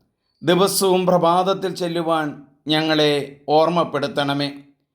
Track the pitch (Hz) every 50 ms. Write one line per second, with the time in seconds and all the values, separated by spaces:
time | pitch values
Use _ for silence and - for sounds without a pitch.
0 | _ _ _ _ _ _ _ _ - 147 180 175 196 190 190 - 196 190 185 185
1 | 185 180 180 175 160 165 170 180 185 190 196 185 190 185 175 - 180 170 165 170
2 | 165 160 165 156 151 147 135 - - - _ _ - 143 156 156 160 160 156 151
3 | 151 151 147 143 127 - - - _ - 147 156 160 160 170 175 160 - - 143
4 | 135 143 - 147 139 139 139 143 143 139 143 143 - _ _ _ _ _ _